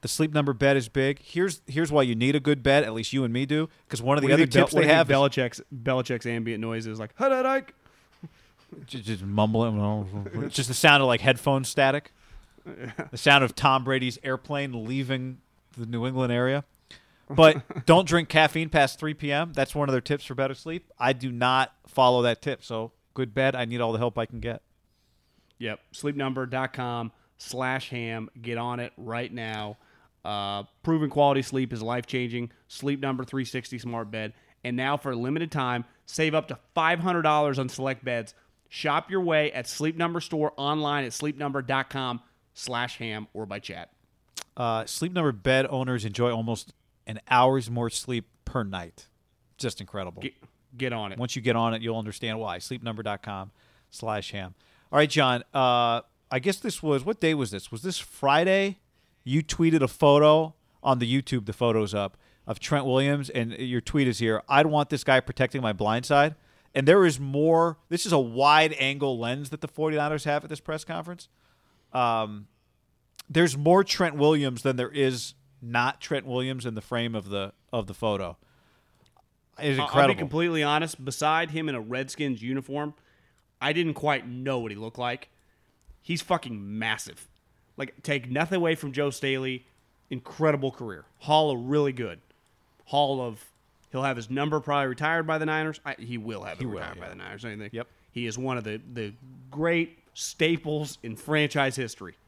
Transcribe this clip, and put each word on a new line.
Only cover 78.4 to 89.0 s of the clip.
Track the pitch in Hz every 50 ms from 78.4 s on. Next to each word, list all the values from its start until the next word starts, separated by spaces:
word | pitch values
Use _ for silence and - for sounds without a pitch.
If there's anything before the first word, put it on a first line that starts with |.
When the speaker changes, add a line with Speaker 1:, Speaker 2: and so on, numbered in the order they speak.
| _ _ _ _ _ _ _ _ _ _ _ _ _ _ _ _ _ _ _ _ _ _ _ -
Speaker 1:
It | - 147
is | 135 131
Speaker 2:
I'll, | 147
Speaker 1:
incredible. | 143 139 143 143 135
Speaker 2:
I'll | 127
be | -
completely | 160 135 135 160 170 175 165 156 151
honest. | 147 147 156 165 160 - - 131
Beside | 139 131 - 147 151 156 160 170 151
him | 147 160 160
in | 156 139
a | 120
Redskins | 110 110 123 127 135 135 - - 151 139 127 104 110
uniform, | 123 131 139 131 - 135 147 147 147 147 _ _ _ _ _ _ _ _ _ _ _ _ _
I | 123 143 156
didn't | 170 175 160 147
quite | - - 151 147 131 -
know | 123 123 127 131 139 135 123
what | 117 110
he | 104
looked | 101 110 113 - -
like. | 123 120 123 131 - _ _ _ _ _ _ _ _ _ _ _ _ - - _ _
He's | - 170 160
fucking | - - 180 165 - 127 117 104 101 101 104
massive. | 110 113 113 107 - - - - - - _ _ _ _ _ _ _ _ _ _
Like, | - 139 127 - - -
take | - 143 139 120 127
nothing | 127 143 160 160 190
away | 180 170 165 165
from | 156 - 143
Joe | 131 135